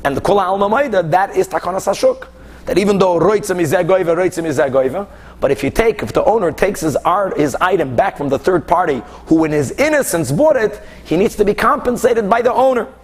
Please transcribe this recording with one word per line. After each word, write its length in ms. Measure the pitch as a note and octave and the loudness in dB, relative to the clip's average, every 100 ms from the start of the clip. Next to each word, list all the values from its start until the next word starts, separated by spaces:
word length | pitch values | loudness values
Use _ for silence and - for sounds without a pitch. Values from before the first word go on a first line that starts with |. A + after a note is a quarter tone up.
And 140 | - C3+ | -2 -2
the 40 | |
Kula 240 | - G3+ F3+ | 0 0 0
Alma 220 | G3 A#3+ | 0 0
Maida, 360 | A3+ C#4+ G3+ | 0 0 0
that 320 | E3 F3+ G3 G3 | 0 0 0 -2
is 120 | F#3 | -2
Takanas 380 | E3 - F#3 - | -4 -4 -4 -4
Hashuk. 400 | G3 C4 B3+ - - - - - | 0 0 0 -10 -20 -20 -16 -2
That 120 | F3 | 0
even 220 | G3 G3 | 2 2
though 200 | F#3+ E3+ | 0 2
Roitzim 400 | E3+ G#3+ G#3 F3+ | 2 0 -2 -2
is 140 | D#3+ | 0
Zagoiva, 420 | F3+ F3 F#3 E3+ E3 | 0 2 2 2 0
Roitzim 300 | F#3 - E3 | -2 -2 -4
is 140 | C3+ | 0
Zagoiva, 480 | C#3+ C3 C3 D#3 G3+ - - - | 0 2 0 -2 -10 -16 -20 -4
but 100 | - | -2
if 140 | C3+ | 0
you 80 | C3+ | 0
take, 320 | - A3+ - | 0 0 0
if 100 | G#3+ | -2
the 100 | - | 0
owner 280 | - A3+ F3 | 2 2 0
takes 300 | - F#3+ G3 | 0 -2 0
his 140 | D#3 C3+ | -2 0
art, 400 | D#3+ F#3 G3 D#3 | 0 0 0 0
his 200 | D3 - | -2 0
item 400 | F3+ F#3 C#3+ A#2 | 0 0 0 0
back 220 | F#3+ - | 0 -2
from 120 | C#3+ | -4
the 80 | C3+ | -2
third 300 | - F3+ - | 0 0 2
party, 340 | E3+ F3 C3 - - - | 0 0 -2 -6 -18 0
who 180 | D#3+ D#3+ | 2 2
in 60 | |
his 200 | D3+ C#3 | 0 -2
innocence 600 | - C#4+ D4+ B3 E3+ C3 | 0 0 2 0 -2 -2
bought 240 | D3 D#4 C4+ | 2 2 2
it, 240 | G#3+ - - - | 0 -4 -18 -20
he 140 | - D#3+ | -4 0
needs 180 | G#3+ - | 0 0
to 80 | |
be 120 | G3+ G#3 | 0 2
compensated 760 | A3 C#4 B3 A#3+ A#3+ A#3 G3+ | 0 0 -2 0 0 0 0
by 140 | A#3 | 2
the 100 | A#3+ | 2
owner. 340 | - C4 B3 E3 - | 2 2 0 -4 -12